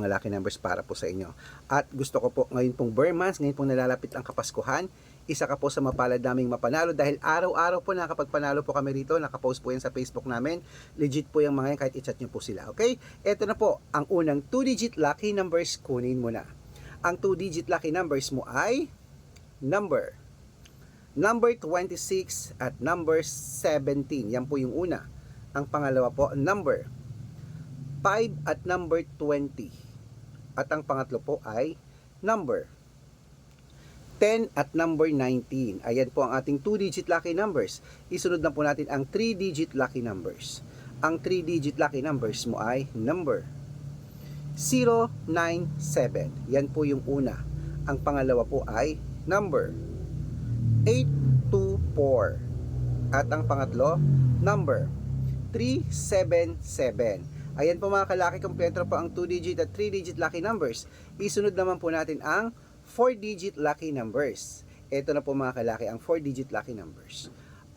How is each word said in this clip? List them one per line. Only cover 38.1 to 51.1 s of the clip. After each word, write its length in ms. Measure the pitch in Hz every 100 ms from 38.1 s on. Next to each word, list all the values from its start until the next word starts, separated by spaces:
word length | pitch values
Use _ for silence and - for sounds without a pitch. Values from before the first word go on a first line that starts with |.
| 175 185 175
na 80 | 156
po 160 | 151 151
natin 240 | 147 147
ang 160 | 139 135
three-digit 720 | 196 226 196 190 147 160 131
lucky 240 | 127 131
numbers. 640 | 117 95 87 - - - - - - - 156
Ang 160 | 165
three-digit 560 | 180 185 160 170 143 143
lucky 240 | 147 143
numbers 400 | 143 139 113 - 120
mo 80 | 98
ay 320 | 107 131 139 113
number 480 | 110 175 156 104 - - - - - - - - - - - -
zero 560 | - 254 240 233 233 - -
nine 400 | 170 170 170 170 -
seven. 560 | - 165 123 98 76 - 127
Yan 240 | 131 139
po 160 | 143 151
yung 160 | 135 123
una. 400 | 139 127 - - - - - -
Ang 160 | 139
pangalawa 400 | - 143 131 123 117
po 160 | 135 -
ay 320 | 110 147 151 - - 151
number 400 | 196 202 135 87 - - - - - - - - - - -
eight 240 | - - 143